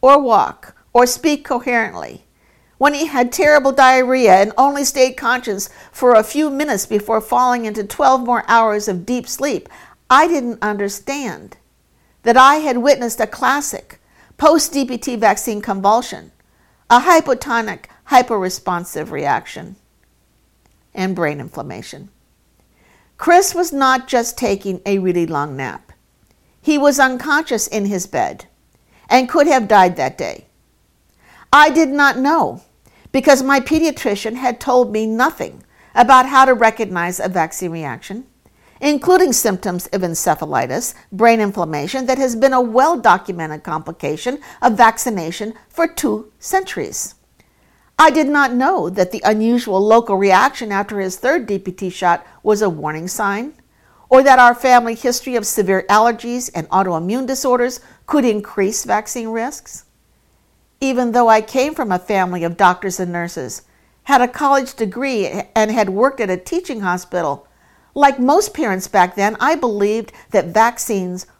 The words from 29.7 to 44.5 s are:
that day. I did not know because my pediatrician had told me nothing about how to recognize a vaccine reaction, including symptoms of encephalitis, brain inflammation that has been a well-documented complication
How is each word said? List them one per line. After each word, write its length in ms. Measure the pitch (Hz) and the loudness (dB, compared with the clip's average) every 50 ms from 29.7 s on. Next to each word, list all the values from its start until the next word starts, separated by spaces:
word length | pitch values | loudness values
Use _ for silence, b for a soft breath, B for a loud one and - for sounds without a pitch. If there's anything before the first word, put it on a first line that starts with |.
| 214 202 185 180 175 | 4 4 4 4 2
that 220 | 165 131 135 - - | -2 -4 -6 -4 -8
day. 280 | 151 82 - - - _ _ _ _ _ _ _ _ _ _ _ _ _ b b b b b b b b | -10 -10 -10 -14 -18 _ _ _ _ _ _ _ _ _ _ _ _ _ b b b b b b b b
I 180 | 262 294 302 311 | 6 6 6 6
did 180 | 254 320 320 262 | 4 2 0 2
not 300 | 277 285 285 277 - 254 | 2 2 2 2 2 0
know 440 | 262 285 330 320 190 98 - 180 - _ _ _ b b b b b b | 0 0 0 0 0 -2 -4 -10 -18 _ _ _ b b b b b b
because 320 | - 269 262 302 277 247 | -4 0 4 4 4 4
my 160 | 254 269 277 269 | 4 2 0 0
pediatrician 760 | 269 - 311 320 330 311 - - - 247 202 196 - 220 226 | 0 0 0 0 0 0 -2 -2 -4 -4 -4 -4 -6 -8 -8
had 260 | 254 269 240 226 - | -4 -4 -4 -4 -4
told 320 | - 285 254 254 247 208 | -4 0 2 2 2 2
me 140 | 208 214 220 | -2 -4 -4
nothing 560 | 220 220 226 254 320 - - - 78 - - b b b b b b b | -2 0 0 0 -2 -2 -4 -10 -10 -12 -18 b b b b b b b
about 320 | - 247 226 262 262 254 | 2 6 8 6 6 6
how 180 | 262 277 262 262 | 6 4 4 6
to 80 | 262 | 6
recognize 680 | 254 214 233 220 220 - 220 185 180 175 175 175 180 - | 4 4 2 2 2 0 -6 -6 -4 -4 -4 -4 -4 -4
a 100 | - 190 | -6 -4
vaccine 420 | 185 180 160 160 - - 185 170 | -2 -2 -4 -4 -4 -8 -8 -8
reaction, 540 | 165 165 156 139 117 - - - 196 233 262 _ _ _ b b b b b b b b | -8 -8 -8 -10 -10 -12 -12 -14 -14 -14 -16 _ _ _ b b b b b b b b
including 500 | 262 294 302 285 - 349 370 370 370 285 | -2 0 0 0 2 4 4 4 4 2
symptoms 540 | 240 - - 220 190 180 - 202 180 180 - - | 2 0 0 0 -2 -2 -4 -6 -6 -6 -8 -6
of 140 | - 190 | -6 -4
encephalitis, 920 | 185 170 165 - - 180 151 - 156 147 147 120 123 123 - - 254 - b b b b | -4 -4 -6 -2 -2 -2 -2 -2 -4 -4 -2 -4 -2 -2 -4 -6 -6 -8 b b b b
brain 300 | 202 185 226 233 233 220 | -2 2 4 4 4 4
inflammation 640 | 214 202 202 202 170 156 156 143 143 185 - 262 254 | 0 -2 -2 -4 -6 -4 -4 -6 -6 -6 -6 -6 -2
that 140 | 240 262 262 | -2 -2 0
has 180 | 277 262 240 | 0 -2 0
been 160 | 220 269 269 | 0 0 2
a 80 | 262 254 | 2 2
well-documented 1040 | 247 226 220 254 262 320 349 254 - 220 175 180 185 - 180 170 160 156 151 151 - | 0 2 2 2 2 2 0 2 4 2 2 2 0 -8 -10 -8 -8 -8 -10 -12 -8
complication 760 | - 156 160 - 160 165 - - - 151 156 - 247 269 285 B B | -8 -8 -8 -8 -10 -12 -8 -8 -8 -8 -6 -6 -8 -8 -8 B B